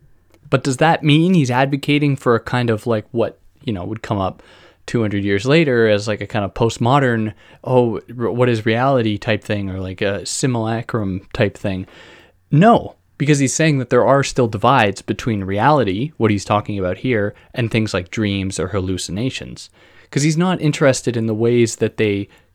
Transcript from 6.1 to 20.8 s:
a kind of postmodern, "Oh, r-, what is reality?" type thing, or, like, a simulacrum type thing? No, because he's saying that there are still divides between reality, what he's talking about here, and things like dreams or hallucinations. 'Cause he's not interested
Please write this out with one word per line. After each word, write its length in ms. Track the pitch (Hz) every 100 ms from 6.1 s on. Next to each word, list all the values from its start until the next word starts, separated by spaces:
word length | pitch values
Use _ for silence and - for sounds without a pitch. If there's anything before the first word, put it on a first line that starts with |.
| 104
a 60 | 101
kind 180 | 117
of 100 | 101
postmodern, 800 | - 117 - 117 143 135 117 107 - - -
"Oh, 380 | - 123 120 101 - 120
r-, 140 | 113
what 160 | 117 123
is 180 | 113 110
reality?" 500 | 110 135 135 110 104
type 280 | - 107
thing, 260 | - 104 98
or, 80 | 92
like, 220 | 92 92
a 260 | 101 101 -
simulacrum 1040 | - 139 120 110 113 120 120 101 92 -
type 220 | - 104 -
thing? 300 | 107 95 95 - - - - _ _
No, 460 | 143 208 226 - - _ -
because 220 | 139 147
he's 160 | 135
saying 240 | - 160 143
that 120 | 123
there 160 | 123 107
are 180 | 135
still 240 | 135 - 120
divides 540 | 107 120 135 107 95
between 420 | - 107 - 107
reality, 680 | 95 98 123 151 110 92 143 -
what 160 | 113
he's 120 | 101
talking 340 | - 104 107 104
about 180 | 90 95
here, 340 | 131 117 101 - _
and 160 | - 113
things 240 | 113 110
like 160 | 95 90
dreams 480 | - 107 98 95 -
or 100 | -
hallucinations. 1000 | 104 92 92 - 90 127 - 62 - - _ _ - _
'Cause 120 | -
he's 160 | 147 156
not 240 | 185 180
interested 560 | 151 -